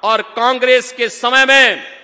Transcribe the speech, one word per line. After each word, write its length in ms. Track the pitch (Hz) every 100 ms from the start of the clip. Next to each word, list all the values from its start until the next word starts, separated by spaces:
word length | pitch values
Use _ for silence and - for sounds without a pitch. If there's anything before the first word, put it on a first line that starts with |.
और 200 | 202 220
कांग्रेस 680 | 208 - 240 254 254 254 247
के 160 | - 233
समय 380 | - 247 262 262
में 360 | 269 254 160 - -